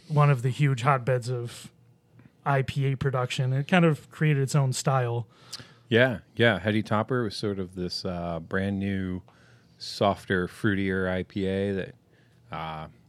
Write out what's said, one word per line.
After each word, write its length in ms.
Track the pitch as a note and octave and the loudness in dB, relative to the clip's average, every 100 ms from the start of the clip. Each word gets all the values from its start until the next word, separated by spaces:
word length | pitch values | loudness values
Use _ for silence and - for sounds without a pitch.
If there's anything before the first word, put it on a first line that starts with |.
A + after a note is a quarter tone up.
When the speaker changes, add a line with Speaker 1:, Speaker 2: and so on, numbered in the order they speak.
| - | -2
Speaker 1:
one 220 | D3 D3 | 4 4
of 120 | C3 | 4
the 60 | B2+ | 0
huge 320 | A#2+ C#3+ C3 | 2 2 2
hotbeds 460 | C3 C3+ A#2+ B2+ A#2+ | 2 2 2 0 0
of 420 | B2 A#2+ - - _ _ _ _ - - _ | -6 -6 -12 -18 _ _ _ _ -20 -20 _
I 180 | D3 C#3 | 0 0
P 240 | C3 C#3+ C3+ | 0 -2 -2
A 40 | C3 | -2
production. 560 | C#3+ B2+ B2+ - C3 | -2 -2 -2 -2 -2
It 140 | C3+ C#3+ | -2 2
kind 180 | F#3 | 4
of 260 | E3+ D3 - | 4 2 -6
created 320 | - D#3 C#3+ | -2 2 2
its 120 | C3+ | 2
own 180 | D3+ C3+ | 2 2
style. 540 | B2 - C3+ B2 A#2+ A2+ _ - - - _ - | 0 0 0 0 -4 -6 _ -18 -18 -18 _ 2
Speaker 2:
Yeah, 300 | A2+ C3 F#2+ - - | 4 4 2 -6 2
yeah. 220 | A#2 F#2+ | 4 4
Heady 240 | G#2 G#2+ | 2 0
Topper 420 | G#2 G#2+ G#2+ B2+ | 0 0 0 -2
was 120 | A2 - | -4 -4
sort 220 | G#2+ G2 | -6 -4
of 160 | F2+ | -6
this, 300 | F#2 F2+ - | -6 -6 -6
uh, 360 | F#2+ F2 E2+ E2+ | -6 -6 -6 -6
brand 380 | E2 F#2+ G2 G2 | -4 -4 -2 -2
new, 440 | G2 G2 F#2 F2+ - _ _ _ _ _ | -4 -4 -4 -8 -10 _ _ _ _ _
softer, 680 | - - G#2 F#2+ - F#2+ F2+ | -14 0 0 0 -2 -2 -2
fruitier 640 | - A2 G2 G2 F#2+ F#2 | -2 -2 0 -2 -2 -2
I 120 | F#2 | -4
P 220 | F2+ G2+ F#2+ | -4 -4 -4
A 260 | F#2+ G2+ | -2 -2
that, 220 | F#2+ - - _ _ _ _ _ | -4 -8 -14 _ _ _ _ _
uh, 360 | D#2 D#2+ D#2 D#2 - | -10 -10 -10 -14 -18